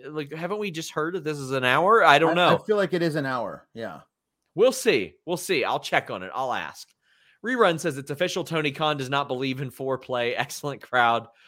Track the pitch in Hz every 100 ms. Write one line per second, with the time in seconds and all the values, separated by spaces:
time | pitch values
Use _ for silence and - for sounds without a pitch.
0 | 147 151 143 156 175 208 208 160 156 160
1 | 160 180 151 147 131 135 127 139 185 226
2 | 165 143 160 170 175 170 - 208 180 175
3 | 170 151 135 127 101 76 _ 113 107 78
4 | - _ _ _ _ 165 247 254 240 139
5 | 87 - 156 175 - 160 98 139 - 151
6 | 135 104 92 92 127 104 76 - - _
7 | _ _ _ _ 220 254 196 160 170 135
8 | 135 139 180 185 147 165 151 139 156 143
9 | 127 143 139 127 135 131 135 - 135 127
10 | - 123 120 104 135 - 147 127 - 127
11 | 117 117 113 _